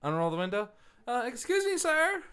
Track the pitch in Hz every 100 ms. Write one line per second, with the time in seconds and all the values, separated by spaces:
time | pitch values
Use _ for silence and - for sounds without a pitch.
0 | 143 160 165 165 180 202 208 - - -
1 | - 247 240 247 - 381 392 370 339 311
2 | 330 392 -